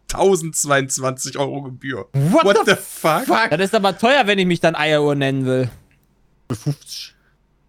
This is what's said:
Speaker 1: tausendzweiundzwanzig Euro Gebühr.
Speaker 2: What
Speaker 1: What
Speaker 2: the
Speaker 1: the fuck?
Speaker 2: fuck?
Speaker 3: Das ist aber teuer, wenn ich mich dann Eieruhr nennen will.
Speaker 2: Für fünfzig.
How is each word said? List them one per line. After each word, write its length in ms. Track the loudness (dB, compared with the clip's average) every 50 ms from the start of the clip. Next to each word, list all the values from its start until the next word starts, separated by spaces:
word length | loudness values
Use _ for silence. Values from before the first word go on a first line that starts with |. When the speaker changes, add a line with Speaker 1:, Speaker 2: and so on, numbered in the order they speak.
| _
Speaker 1:
tausendzweiundzwanzig 1300 | -10 -4 0 2 2 2 2 0 -6 -6 -6 -2 0 0 0 0 -2 -6 -4 -4 -4 -6 -6 -10 -10 -6
Euro 240 | -4 -4 -4 -4 -8
Gebühr. 460 | -10 -12 -14 -12 -10 -10 -10 -10 -10 _ -2
Speaker 2:
What 320 | 0 0 4 4 4 4
Speaker 1:
What 120 | 4 4 4 4
Speaker 2:
the 60 | 2
Speaker 1:
the 60 | 2 0
fuck? 440 | 0 -14 -14 -2 0 0 0 0 0
Speaker 2:
fuck? 260 | 0 0 0 2 0
Speaker 3:
Das 80 | 0 -2
ist 140 | 0 0 0
aber 200 | 2 0 0 -2
teuer, 300 | 2 2 2 4 4 2
wenn 140 | 2 2 0
ich 80 | 2
mich 120 | 0 0 2
dann 120 | 2 0 0
Eieruhr 380 | 0 0 2 2 2 2 2 0
nennen 320 | 0 0 0 0 -2 -2
will. 240 | 0 0 0 -2 -2 -6 -12 _ _ _ _ _ _ _ _ _ _ _ _ _ -10
Speaker 2:
Für 60 | -10
fünfzig. 580 | -6 -4 -6 -6 -6 -10 -18 -16 -16 -16 -18 _ _ _ _ _ _ _ _ _ _ _